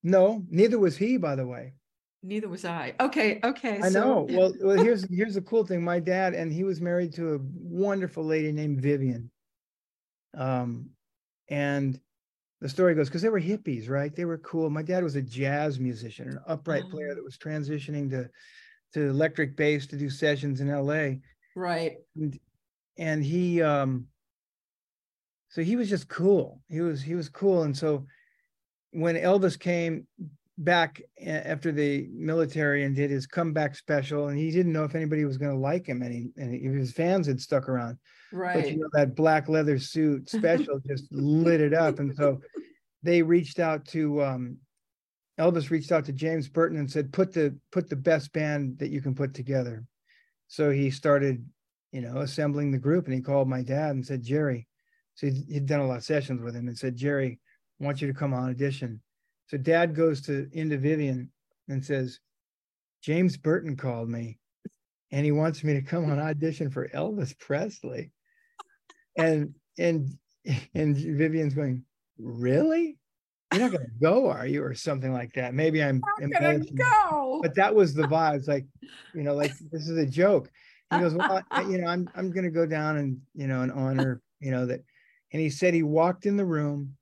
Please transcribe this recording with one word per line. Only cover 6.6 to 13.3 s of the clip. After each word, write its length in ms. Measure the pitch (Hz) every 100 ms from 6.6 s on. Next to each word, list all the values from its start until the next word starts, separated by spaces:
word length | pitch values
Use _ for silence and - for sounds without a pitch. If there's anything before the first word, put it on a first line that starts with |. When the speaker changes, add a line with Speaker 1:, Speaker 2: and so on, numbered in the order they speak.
Speaker 1:
was 160 | 190 165
married 320 | 175 175 175
to 200 | 151 165 147
a 40 |
wonderful 800 | 135 180 175 170 202 196 175 160
lady 280 | 156 156 151
named 300 | 151 151 139
Vivian. 500 | 135 143 135 117 117 _ _ _ _ _ _ _ _ _ _ 156
Um, 540 | 131 127 120 117 127 _ _ _ _ _ _
and 500 | 147 143 143 139 131 _ _ _ _ _ _
the 80 | 147
story 240 | 135 180
goes, 160 | 156 139
'cause 120 | 170
they 80 |
were 100 | 214